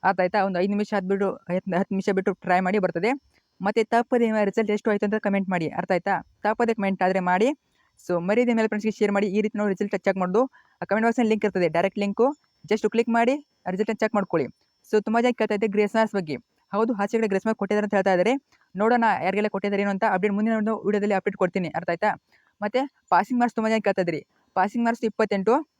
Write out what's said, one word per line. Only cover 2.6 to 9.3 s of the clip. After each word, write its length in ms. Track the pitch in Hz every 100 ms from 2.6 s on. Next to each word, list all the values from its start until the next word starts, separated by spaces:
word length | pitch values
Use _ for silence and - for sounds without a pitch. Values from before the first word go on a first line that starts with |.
| 185 208
ಬರ್ತದೆ. 340 | 185 170 196 269 _ _ _ _
ಮತ್ತೆ 220 | 185 214
ತಪ್ಪದೆ 420 | 220 233 240 247 233
ನಿಮ್ಮ 140 | 220
ರಿಸಲ್ಟ್ 280 | 202 196 220
ಎಷ್ಟು 200 | 208 -
ಆಯ್ತು 140 | 208 208
ಅಂತ 100 | 214
ಕಾಮೆಂಟ್ 340 | 208 196 185
ಮಾಡಿ. 180 | 185 160
ಅರ್ಥ 240 | - 180
ಆಯ್ತಾ? 300 | 180 196 185 - _
ತಪ್ಪದೆ 300 | 208 220 233
ಕಾಮೆಂಟ್ 300 | 226 196 190
ಆದ್ರೆ 160 | 185 190
ಮಾಡಿ. 300 | 180 180 233 302 _ _ _ _ -
So 120 | 175
ಮರೀದೆ 340 | 175 220 247
ಮೇಲೆ 140 | 226 220
ಫ್ರೆಂಡ್ಸ್‌ಗೆ 240 | 220 208
ಶೇರ್ 200 | 202 208
ಮಾಡಿ. 160 | 202
ಈ 140 | 208